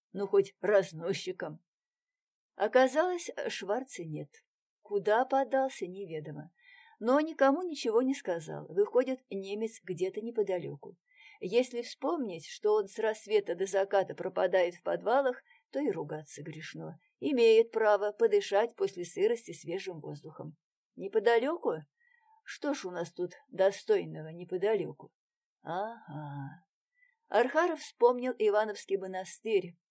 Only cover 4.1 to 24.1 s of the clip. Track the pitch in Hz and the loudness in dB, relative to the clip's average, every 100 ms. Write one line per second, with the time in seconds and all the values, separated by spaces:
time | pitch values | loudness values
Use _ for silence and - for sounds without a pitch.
4.1 | 151 147 - _ _ _ _ - 202 190 | -8 -10 -16 _ _ _ _ -4 -2 2
5.1 | 214 262 269 254 269 269 - 175 190 190 | 2 2 0 2 0 0 -2 -8 -8 -10
6.1 | 156 151 147 147 _ _ - - _ 220 | -10 -10 -12 -14 _ _ -20 -20 _ 2
7.1 | 269 311 320 269 285 370 302 247 220 262 | 2 2 4 4 4 -2 -4 2 2 2
8.1 | 269 - 170 156 147 147 160 202 240 254 | 0 -2 -4 -6 -10 -4 0 4 4 2
9.1 | 262 _ 196 190 208 220 - - 170 185 | -2 _ -10 -6 -6 -6 -6 -8 -4 -2
10.1 | 190 226 226 196 180 147 143 - 175 _ | -4 -4 -2 0 -2 -4 -10 -16 -20 _
11.1 | _ - - 185 220 254 240 247 - 269 | _ -20 -12 0 0 2 -2 -8 -6 -4
12.1 | 339 233 165 - - 208 214 196 - 220 | -4 -4 -8 -12 -4 2 2 2 -2 -2
13.1 | 220 - 208 202 175 190 196 196 202 185 | -2 0 0 0 -2 0 0 2 2 0
14.1 | 160 175 180 185 190 180 175 - 175 180 | -4 -6 0 2 4 2 -2 -4 -2 2
15.1 | 254 269 247 - _ _ 269 285 170 147 | 2 2 -2 -10 _ _ -4 -2 -2 -6
16.1 | 151 151 - 151 156 160 156 160 - _ | -10 -8 -10 -10 -14 -14 -12 -14 -14 _
17.1 | _ 277 262 226 220 226 220 220 208 208 | _ -2 6 8 8 6 4 4 4 2
18.1 | 208 226 202 196 196 233 - 196 180 170 | 2 4 4 4 2 2 0 -4 -2 -8
19.1 | - 208 233 - 165 147 180 190 170 151 | 0 0 0 -4 -10 -6 -6 -8 -10 -12
20.1 | 147 160 151 156 - _ _ _ - 190 | -12 -14 -14 -16 -16 _ _ _ -10 -2
21.1 | 220 208 233 262 349 262 160 147 _ _ | 2 4 4 2 0 -2 -4 -8 _ _
22.1 | _ _ _ - - 294 - 185 175 165 | _ _ _ -18 -8 -6 -4 -6 -6 -8
23.1 | - 175 - _ 175 190 196 - 202 165 | -6 -6 -8 _ 2 2 2 2 0 0